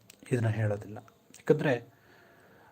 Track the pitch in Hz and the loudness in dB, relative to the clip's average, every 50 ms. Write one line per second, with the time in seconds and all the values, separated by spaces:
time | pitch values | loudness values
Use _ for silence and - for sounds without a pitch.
0 | _ - - _ - - 127 120 113 110 107 113 113 104 104 101 101 101 107 110 | _ -20 -20 _ -6 -4 -2 0 0 0 0 0 0 0 -2 -4 -6 -12 -14 -16
1 | - - _ _ _ _ - - - - 151 143 147 151 127 120 - - - _ | -16 -20 _ _ _ _ -20 -2 0 2 2 4 2 2 0 0 -2 -10 -20 _
2 | _ - - - - - - - - - - - - - | _ -20 -20 -20 -20 -20 -20 -20 -20 -20 -20 -20 -20 -14